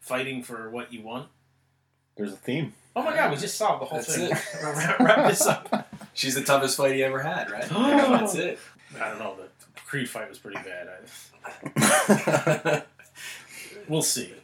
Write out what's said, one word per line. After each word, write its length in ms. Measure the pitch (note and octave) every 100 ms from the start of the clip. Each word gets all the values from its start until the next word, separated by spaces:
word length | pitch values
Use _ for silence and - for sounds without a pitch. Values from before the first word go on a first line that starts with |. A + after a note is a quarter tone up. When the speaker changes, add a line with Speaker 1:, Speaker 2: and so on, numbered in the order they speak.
Speaker 1:
fighting 420 | - B2+ C3+ C3
for 260 | A#2+ A2+ A2
what 220 | A#2+ A#2
you 100 | A#2
want. 260 | A2 B2 D3 _ _ _ _ _ _ _ _ -
Speaker 2:
There's 160 | G2+
a 40 | -
theme. 380 | - C#3+ C#3 - _ A#3
Speaker 1:
Oh 60 |
my 120 | D4+
God, 160 | D#4 C#4
we 60 | C#3+
just 200 | - -
solved 240 | G#3 E3
the 40 | -
whole 120 | C#3
Speaker 3:
That's 140 | C#3+ D#3+
Speaker 1:
thing. 140 | F3
Speaker 3:
it. 80 | E3 -
Speaker 1:
<laughs> 100 | -
Wrap, 380 | D3+ D3 D#3+ G3
wrap 280 | - A3 C4+
this 180 | - -
up. 420 | D#3 - - - -
Speaker 3:
<laughs> 100 | -
She's 200 | - C3+
the 80 | C3
toughest 340 | C3 C#3 C3 -
fight 180 | C#3
he 100 | C3+
ever 160 | C3+ C3+
had, 280 | D3+ F3 -
right? 180 | G3+ -
Speaker 1:
<gasps> 20 |
Speaker 3:
That's 640 | G3 C#4 C#4+ C4+ A#3+ G#3+
it. 240 | F3+ - - - - - A#2+
Speaker 1:
I 80 | A2
don't 80 | G#2+
know. 160 | G#2+ F#2+
The 440 | - _ - - -
Creed 220 | C#3 A#2+
fight 180 | A2+ G#2+
was 100 | -
pretty 200 | G#2 G2
bad. 300 | F#2 F2+ F2+ F#2 - - - - - - - -
I, 1080 | G#3+ - - F#3+ - D3+ - D3+ E3 D3 - - - -
Speaker 3:
<laughs> 680 | - - - - - - -
Speaker 1:
we'll 140 | D#3
see. 300 | - B2+ A#2 -